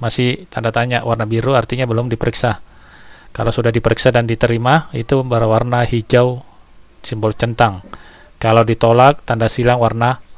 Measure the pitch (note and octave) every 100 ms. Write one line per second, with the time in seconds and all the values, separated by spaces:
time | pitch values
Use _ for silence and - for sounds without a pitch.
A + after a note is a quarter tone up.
0 | A#2 - B2 B2+ - - A#2 A#2 A#2+ A#2+
1 | A#2 A#2 A2 A2+ A#2 C3+ A2 B2 B2+ A2+
2 | B2 A2+ - - A#2+ G#2+ - - - -
3 | - - - - A2 A2 A#2 A#2 A#2 A2+
4 | C3+ A#2+ A#2 A#2 A#2+ A#2 A#2+ D#3 - B2+
5 | A2+ C#3 B2+ A#2 A2 A2+ A#2+ A#2+ A#2 A#2
6 | A2 B2 B2+ B2+ - - - - - -
7 | - A2 G#2+ G#2+ A#2 A2+ A#2 F#2 - -
8 | - - - _ A2+ A2+ A2+ A2+ A#2 A#2
9 | C3 D3 - A#2+ A2+ - A#2+ B2 A2+ A2+
10 | A#2 C3 -